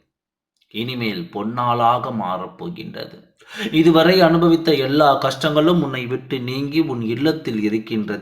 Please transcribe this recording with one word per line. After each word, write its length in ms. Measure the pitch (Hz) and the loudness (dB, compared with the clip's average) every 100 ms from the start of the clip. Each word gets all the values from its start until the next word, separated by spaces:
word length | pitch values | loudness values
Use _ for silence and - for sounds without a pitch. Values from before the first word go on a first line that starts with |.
| _ _ _ _ _ _ _ | _ _ _ _ _ _ _
இனிமேல் 480 | 107 120 123 113 92 85 | -10 -8 -6 -6 -6 -8
பொன்னாளாக 840 | 101 104 123 120 120 117 123 123 | -8 -6 -4 -2 2 2 0 -2
மாறப்போகின்றது. 1040 | 113 92 92 92 - 87 85 82 - 78 - _ _ _ - 208 | -6 -6 -6 -8 -12 -12 -12 -14 -14 -14 -16 _ _ _ -10 -2
இதுவரை 440 | 156 165 160 165 185 | 4 6 6 6 6
அனுபவித்த 520 | 165 170 170 165 160 143 | 6 6 4 4 2 0
எல்லா 280 | 131 147 147 135 | 2 4 4 4
கஷ்டங்களும் 600 | 139 131 160 151 156 180 | 0 -2 0 2 2 2
உன்னை 220 | 139 131 123 | 0 -4 -6
விட்டு 340 | 131 - 135 | -8 -6 -8
நீங்கி 400 | 123 131 143 151 151 | -6 -6 -4 -2 -2
உன் 180 | 120 113 | -4 -4
இல்லத்தில் 540 | 117 151 - 135 110 | -2 -2 -2 -4 -4
இருக்கின்ற 560 | 104 110 110 113 104 98 | -2 -2 -4 -6 -6 -8